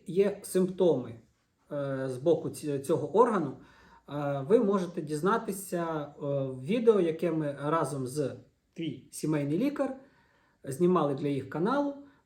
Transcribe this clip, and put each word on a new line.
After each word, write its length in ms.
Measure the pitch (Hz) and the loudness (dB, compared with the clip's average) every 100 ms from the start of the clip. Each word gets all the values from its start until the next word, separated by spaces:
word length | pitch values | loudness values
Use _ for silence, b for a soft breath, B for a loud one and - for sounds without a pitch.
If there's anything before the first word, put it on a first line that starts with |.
| - | -4
є 320 | 170 202 - | 0 2 0
симптоми, 720 | - 190 180 - 180 135 117 113 - _ _ _ - | -2 0 2 4 4 2 -2 -12 -20 _ _ _ -10
е, 380 | 147 139 135 131 | -6 -4 -4 -4
з 80 | 123 | -2
боку 320 | 160 147 135 | 2 2 0
ці-, 300 | - 151 139 | -8 -6 -4
цього 380 | 156 147 - 196 | 0 -2 2 4
органу, 400 | 240 208 143 123 B B B B - | 6 4 -2 -6 B B B B -10
е, 360 | 143 143 139 135 | -6 -4 -2 4
ви 120 | 240 | 4
можете 420 | 202 202 175 185 | 4 2 0 -6
дізнатися, 840 | 151 151 185 226 226 185 - 175 | -6 -2 2 0 0 -8 -6 -4
е, 280 | 170 156 143 - | -2 -4 -8 -8
в 420 | 143 139 135 127 | -4 -2 -2 -4
відео, 360 | 135 240 226 202 | -2 2 6 6
яке 320 | 170 156 175 | 4 0 -2
ми 260 | 160 147 139 | 0 -2 -2
разом 460 | 143 165 143 139 123 | 0 0 0 -2 -4
з 280 | 151 131 - - _ _ | -2 -4 -4 -16 _ _
«Твій 340 | - 160 120 - | -10 -8 -8 -14
сімейний 460 | - 156 151 143 165 | -6 -2 0 0 0
лікар» 380 | 277 285 262 262 B B B B B B | 0 0 -2 -4 B B B B B B
знімали 520 | - - 175 180 143 139 | -8 2 4 4 2 0
для 120 | 143 | -2
їх 220 | 139 117 | -2 -4
каналу. 440 | 156 196 285 285 277 B B | -2 0 2 0 -4 B B